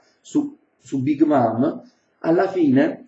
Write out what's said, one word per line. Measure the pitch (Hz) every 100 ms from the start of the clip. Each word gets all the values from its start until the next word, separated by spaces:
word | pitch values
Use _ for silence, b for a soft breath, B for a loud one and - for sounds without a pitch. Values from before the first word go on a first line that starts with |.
| b b
su, | - 151 143 - _ _
su | - 135
Big | 131 151
Mom, | 302 143 113 117 320 - B B _ _
alla | - - 392
fine | 370 214 135 311 -